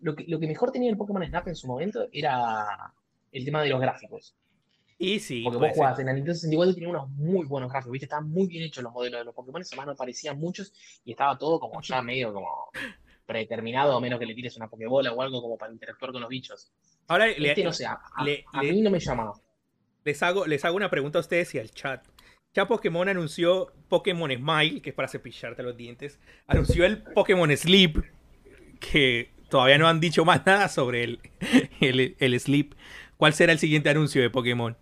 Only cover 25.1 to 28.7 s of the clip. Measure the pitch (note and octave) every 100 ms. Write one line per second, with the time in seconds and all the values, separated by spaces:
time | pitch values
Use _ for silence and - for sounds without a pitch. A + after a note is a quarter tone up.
25.1 | C3 B2+ - A#2+ A#2 B2 A#2 A#2 A#2+ C#3+
26.1 | - _ - _ - - E3+ F3+ G#3+ -
27.1 | - F#3+ F#3 E3 C#3 D#3+ F#3+ F3+ D3+ -
28.1 | - _ _ - - -